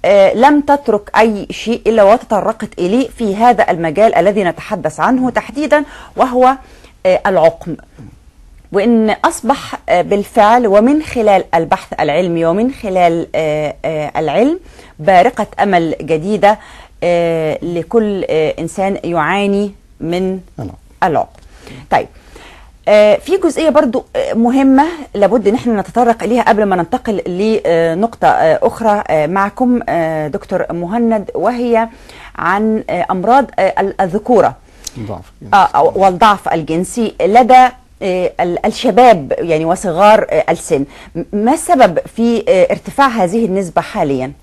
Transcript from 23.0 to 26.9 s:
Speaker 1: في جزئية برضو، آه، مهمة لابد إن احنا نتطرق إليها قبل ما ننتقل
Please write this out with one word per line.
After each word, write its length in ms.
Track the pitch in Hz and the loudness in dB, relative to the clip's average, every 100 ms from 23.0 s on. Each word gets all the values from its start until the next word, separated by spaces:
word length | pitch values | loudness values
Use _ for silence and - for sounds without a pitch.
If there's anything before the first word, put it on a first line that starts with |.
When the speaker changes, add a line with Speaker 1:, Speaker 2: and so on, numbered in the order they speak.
| 214 202 | 4 2
Speaker 1:
في 200 | - 381 | 0 -2
جزئية 340 | 370 - 311 | 0 0 0
برضو، 340 | 277 302 226 - - | 2 0 -2 -6 -6
آه، 180 | - | -4
مهمة 500 | 226 233 269 269 262 311 339 285 | 0 0 2 4 4 2 -4 -12
لابد 340 | 202 196 233 196 | 0 2 2 0
إن 60 | |
احنا 260 | 247 247 214 | 0 -2 -2
نتطرق 420 | 185 - 240 226 | -2 0 0 0
إليها 200 | 214 240 | 0 0
قبل 200 | - 202 | 2 2
ما 140 | 208 185 | 2 0
ننتقل 460 | 165 | -2